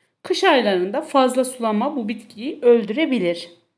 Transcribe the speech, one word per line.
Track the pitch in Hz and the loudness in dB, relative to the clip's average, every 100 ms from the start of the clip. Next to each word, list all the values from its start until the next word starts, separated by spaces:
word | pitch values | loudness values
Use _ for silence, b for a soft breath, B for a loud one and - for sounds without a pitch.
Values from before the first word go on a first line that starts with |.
| _ _ | _ _
Kış | - 370 | -6 0
aylarında | 392 285 208 185 185 240 | 2 2 2 0 -2 -4
fazla | 320 277 254 254 254 | -2 2 2 2 -2
sulama | - 226 208 262 302 | -2 -2 -2 -2 -4
bu | 208 | -6
bitkiyi | 214 - - 247 403 | -8 -12 -14 -12 0
öldürebilir. | 240 233 208 220 320 247 175 175 - - _ | 4 4 2 -2 0 0 0 -2 -8 -20 _